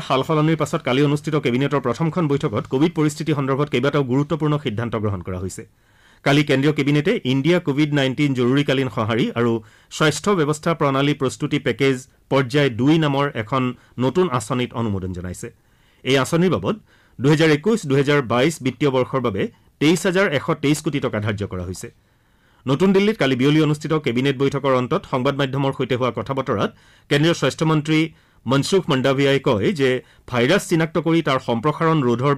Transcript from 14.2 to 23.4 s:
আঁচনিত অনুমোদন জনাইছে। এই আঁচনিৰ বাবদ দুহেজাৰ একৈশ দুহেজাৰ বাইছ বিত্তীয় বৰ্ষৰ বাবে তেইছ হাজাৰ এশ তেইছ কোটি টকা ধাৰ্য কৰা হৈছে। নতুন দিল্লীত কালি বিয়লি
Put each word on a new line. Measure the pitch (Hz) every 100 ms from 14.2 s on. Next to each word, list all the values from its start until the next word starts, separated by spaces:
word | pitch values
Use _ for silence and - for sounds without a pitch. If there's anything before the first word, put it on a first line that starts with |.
| 185 127
আঁচনিত | - 127 120
অনুমোদন | 127 113 98 92
জনাইছে। | 87 90 90 120 - _ _ _ _
এই | 123 135
আঁচনিৰ | 127 165 180 110
বাবদ | 101 214 - _ _ -
দুহেজাৰ | 131 151 160 147
একৈশ | 202 226 143
দুহেজাৰ | 135 139 147 117
বাইছ | 120 151 160 127
বিত্তীয় | 120 147
বৰ্ষৰ | 170 165 135 120
বাবে | 95 214 - _ -
তেইছ | 147 180 190
হাজাৰ | 180 196 147
এশ | - 156
তেইছ | 143 147
কোটি | 165 143
টকা | 123 107 107
ধাৰ্য | 104 98
কৰা | 92 90
হৈছে। | 90 117 - _ _ _ _ _ _ 127
নতুন | 143 190
দিল্লীত | 190 208 208
কালি | 139
বিয়লি | 127